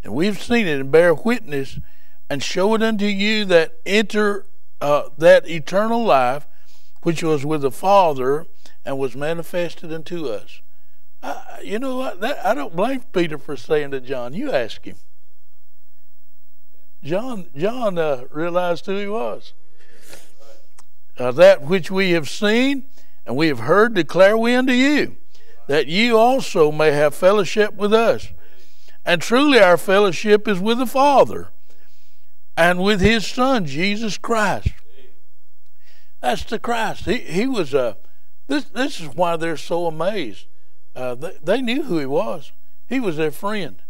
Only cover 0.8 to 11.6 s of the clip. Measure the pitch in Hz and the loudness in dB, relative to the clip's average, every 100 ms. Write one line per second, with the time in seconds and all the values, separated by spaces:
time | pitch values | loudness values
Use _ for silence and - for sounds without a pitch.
0.8 | 135 156 175 147 226 240 156 143 135 - | 4 6 6 4 0 -2 -2 -4 -4 -4
1.8 | - - - - - 143 - 180 196 220 | -4 -4 -4 -4 -4 -4 -2 0 2 2
2.8 | 226 214 208 196 208 220 196 170 156 - | 2 2 0 0 0 0 4 4 4 -4
3.8 | - 202 214 214 208 202 - - - - | 0 0 2 0 0 0 -4 -6 -4 -2
4.8 | 143 147 110 - 165 185 180 165 - 185 | 2 2 0 4 8 8 4 -4 -2 0
5.8 | 220 233 220 139 123 139 - - - - | 2 0 4 4 2 -2 -4 -6 -6 -6
6.8 | - - 170 156 165 151 143 156 135 - | -6 -4 -2 -2 0 0 0 0 -2 0
7.8 | 190 202 175 135 127 147 170 - - - | 4 6 6 2 0 0 -2 -6 -6 -6
8.8 | - 135 135 127 147 170 160 180 170 - | -4 -2 -2 -2 -2 -2 -2 -2 -2 -4
9.8 | 165 165 160 175 139 101 - - - - | -4 -4 -4 -4 -4 -4 -4 -6 -6 -6
10.8 | - - - - 254 - - - | -4 -4 -4 -4 -4 -6 -6 -6